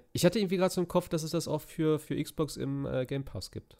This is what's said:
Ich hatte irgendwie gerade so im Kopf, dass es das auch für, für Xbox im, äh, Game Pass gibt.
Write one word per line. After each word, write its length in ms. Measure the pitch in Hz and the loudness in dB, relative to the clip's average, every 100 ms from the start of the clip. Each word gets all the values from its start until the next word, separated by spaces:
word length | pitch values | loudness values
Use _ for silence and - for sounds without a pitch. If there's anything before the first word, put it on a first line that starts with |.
| - | -4
Ich 140 | - 175 | 4 4
hatte 140 | 220 | 6
irgendwie 180 | 190 185 | 2 2
gerade 160 | 185 | 2
so 80 | 180 | 2
im 60 | 170 | 2
Kopf, 180 | 180 - | 2 2
dass 160 | 165 | -2
es 80 | 156 | -2
das 160 | 170 - | -2 -2
auch 140 | 147 | -4
für, 380 | - - 156 151 | -4 0 2 2
für 220 | - 139 | 0 -4
Xbox 360 | 151 - 147 - | -2 -4 -4 -4
im, 280 | 131 139 139 | -4 -4 -2
äh, 200 | 131 127 | -2 -2
Game 180 | 139 | -4
Pass 260 | 139 - - | -6 -8 -10
gibt. 260 | - - | -12 -14